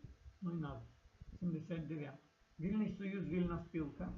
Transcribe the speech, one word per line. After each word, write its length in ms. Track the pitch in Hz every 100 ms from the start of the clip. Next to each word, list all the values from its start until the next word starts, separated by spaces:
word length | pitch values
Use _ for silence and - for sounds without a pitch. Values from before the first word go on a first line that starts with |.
| - - - -
Ну 100 | 180
і 40 | 170
назва. 320 | 147 123 117 - - - - -
Сімдесят 480 | 175 156 156 165 147
дев'ятий. 420 | 156 139 139 - _ _ -
Вільний 380 | 180 214 196 180
союз, 300 | 196 196 147
вільна 320 | 180 170 160
спілка, 540 | - 165 143 - 180